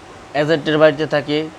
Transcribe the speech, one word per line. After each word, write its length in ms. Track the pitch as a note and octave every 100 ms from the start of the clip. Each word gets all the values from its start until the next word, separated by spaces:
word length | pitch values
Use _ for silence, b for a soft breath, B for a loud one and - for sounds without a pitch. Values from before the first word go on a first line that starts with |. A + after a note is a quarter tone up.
| - - -
এজেন্টের 440 | C#3+ D3+ D#3+ D3+ D3+
বাড়িতে 300 | D#3 C#3+ D3+
থাকে, 420 | D3 C#3+ D3+ D#3